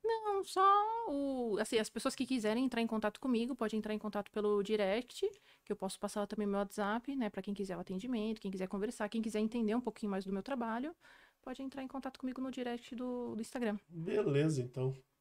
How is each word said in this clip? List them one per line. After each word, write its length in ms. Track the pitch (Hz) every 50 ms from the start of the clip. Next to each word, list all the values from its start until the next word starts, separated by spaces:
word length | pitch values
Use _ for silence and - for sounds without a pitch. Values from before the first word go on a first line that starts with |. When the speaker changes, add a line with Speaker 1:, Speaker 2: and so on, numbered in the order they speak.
| -
Speaker 1:
Não, 400 | 440 453 453 427 427 403 392 381
só 180 | - - 381 381 392 403 415 415 440 453 466 466 403
o, 480 | 285 285 277 277 269 254 240 226 202 175
assim, 160 | 214 - 254 220
as 120 | 214 -
pessoas 240 | _ 233 - 269 -
que 100 | - 262
quiserem 400 | - 254 247 208 214 220 240 269
entrar 160 | 254 247 233
em 60 | 233
contato 320 | 226 226 214 226 214 - -
comigo, 380 | - 262 240 226 233 247 277
pode 180 | - 226 214 226
entrar 180 | 220 208 208 214
em 40 | 214
contato 320 | - 214 - 208 202 -
pelo 320 | _ 214 208 208 208 208
direct, 680 | 196 202 220 208 202 190 196 233 254 - - - 392 427 403 - _ - - _ _
que 80 | -
eu 40 | 208
posso 220 | - 190 190 - -
passar 260 | - 202 - 214 208 -
também 180 | 208 214 208
meu 120 | 202 196 202
WhatsApp, 560 | 202 202 - - 202 196 214 240 - 285 277
né, 120 | 269 233 208
pra 120 | - 196
quem 100 | 185 208 202
quiser 220 | 190 202 190 180
o 40 | 170
atendimento, 600 | 175 - 185 185 214 247 254 214 208 226 220 -
quem 100 | - 196
quiser 180 | 190 185 185 185
conversar, 400 | - 196 196 247 247 - 214 208
quem 120 | - 226
quiser 180 | 220 226 208 214
entender 340 | 220 214 - 240 226 208 220
um 60 | 247
pouquinho 300 | 254 220 - - - 208
mais 120 | 196 190 196
do 80 | 190
meu 100 | 196 196
trabalho, 520 | 190 - 277 240 233 226 220 240 262 311 339 _ _ - - - - _ _ _
pode 180 | _ 269 254 -
entrar 200 | 269 269 - 277
em 60 | 269 262
contato 320 | - 269 - 262 262 -
comigo 200 | - 254 247 -
no 120 | 262 262
direct 420 | 254 254 247 240 240 240 - - 254
do, 400 | 226 254 254 247 247 240 240 233
do 60 | 214
Instagram. 360 | 226 - - 254 240 214 208 208 _ _
Speaker 2:
Beleza, 720 | 175 165 160 185 - - 202 160 139 143 151 160 151 131
então. 320 | 120 123 - 135 127 131 131 - _ _ _ _